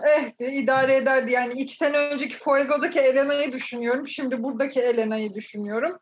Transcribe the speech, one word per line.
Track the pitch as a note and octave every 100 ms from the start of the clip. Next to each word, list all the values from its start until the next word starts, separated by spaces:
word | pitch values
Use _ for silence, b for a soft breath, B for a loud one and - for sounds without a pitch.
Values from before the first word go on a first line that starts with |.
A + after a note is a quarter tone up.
| D4 D4+
ehti, | B3 - B3
idare | C#4 B3 C4+ C4+ C4+
ederdi. | C4 C4 A#3
Yani | B3 B3
iki | B3 C4+ -
sene | D4 D4
önceki | D4 C#4+ C4+ -
Fuego'daki | - C#4 C4+ D4 D4+ D#4+
Elena'yı | C4+ C4 C#4 C#4+ C#4+
düşünüyorum. | B3+ - A#3+ A#3+ B3+ C#4+
Şimdi | - C4+ B3
buradaki | B3+ A3+ C#4 C4+
Elena'yı | B3 A#3 A3 A3 G#3+
düşünüyorum. | G3 - G#3 G#3 G#3+ D4+ F4+